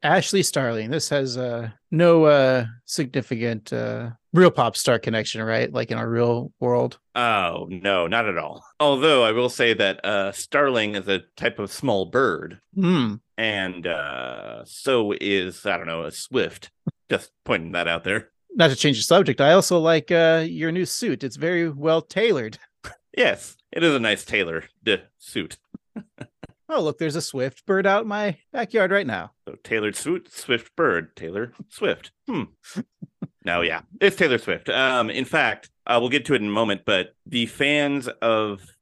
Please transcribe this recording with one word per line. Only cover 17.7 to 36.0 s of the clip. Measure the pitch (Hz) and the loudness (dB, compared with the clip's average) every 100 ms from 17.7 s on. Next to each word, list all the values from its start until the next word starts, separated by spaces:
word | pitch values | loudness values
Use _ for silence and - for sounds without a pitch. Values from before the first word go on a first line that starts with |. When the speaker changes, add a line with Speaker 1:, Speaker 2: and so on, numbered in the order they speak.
Speaker 2:
that | 87 85 | -4 -2
out | 85 | -2
there. | 87 104 - _ _ | -2 -4 -4 _ _
Speaker 1:
Not | 320 165 | 4 4
to | 131 | 4
change | 151 120 | 0 0
the | |
subject, | - 170 185 127 | 4 4 4 4
I | 139 | 6
also | 180 - 180 | 8 6 2
like, | 160 165 139 | 4 2 2
uh, | 175 165 165 160 | 4 4 4 0
your | 165 160 | -4 -4
new | 170 170 | -2 -4
suit. | - 240 139 | -4 -4 -4
It's | 135 135 | -6 -6
very | 156 180 170 | -4 -2 -2
well | 139 151 160 | -2 0 0
tailored. | 156 - 226 170 110 - _ _ - - _ - | 0 -2 0 0 -2 -12 _ _ -20 -20 _ 0
Speaker 2:
Yes. | 226 98 - - _ | 2 2 -6 -20 _
It | - | 0
is | 165 | 2
a | 139 | 2
nice | 113 101 | 0 -2
tailored | - 107 90 82 - _ - 95 - _ | -2 -2 -2 -4 -10 _ -2 -2 -2 _
suit. | - - 78 - _ - _ - | -12 -10 -10 -12 _ -20 _ -18
<laughs> | - _ - _ - _ _ | -18 _ -20 _ -20 _ _
Speaker 1:
Oh, | 311 | -2
look, | 160 - | -2 -2
there's | 160 147 | -4 -4
a | |
swift | - 139 131 - - | -6 -6 -6 -6 -2
bird | 196 | 0
out | 196 196 | 2 2
in | 226 | 0
my | 208 208 165 _ | -4 -4 -6 _
backyard | 277 214 220 185 | -8 -4 0 2
right | 196 175 | 2 0
now. | 101 82 _ | -6 -8 _
Speaker 2:
So | - - | -20 -18
tailored | - 113 107 101 | -4 -2 -2 -4
suit, | - 180 - | -4 -6 -6
swift | - - 117 - - | -20 -4 -4 -4 -2
bird, | 156 87 80 - | 0 0 -4 -12
Taylor | 80 95 123 _ - | -10 -8 -8 _ -20
Swift. | - 190 95 - _ - | -6 -4 -4 -8 _ -8
Hmm. | 208 107 _ - - | -6 -6 _ -14 -12
<laughs> | - _ - _ - _ | -12 _ -20 _ -16 _
Now, | - 87 | -4 -2
yeah, | 85 80 - - | -2 -4 -10 0
it's | 196 185 | 0 2
Taylor | 170 120 | 0 0
Swift. | - 85 - | -2 -6 -2
Um, | 107 131 127 113 | 0 0 0 -2
in | 113 | -4
fact, | 131 165 127 107 - _ - | -2 0 0 -2 -12 _ 0
uh, | |
we'll | 120 | 0